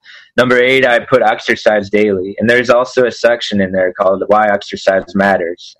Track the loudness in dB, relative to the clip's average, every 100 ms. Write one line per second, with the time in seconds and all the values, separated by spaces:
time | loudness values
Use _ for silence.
0 | -20 -20 _ -2 0 2 2 2 2 0
1 | 0 0 2 -2 -2 -2 0 0 0 0
2 | 0 0 -4 -4 0 2 2 2 0 0
3 | 0 0 0 0 -4 -4 -2 -2 -2 0
4 | -2 0 0 2 2 -2 -4 -6 0 -2
5 | -2 0 2 0 -2 -8 -16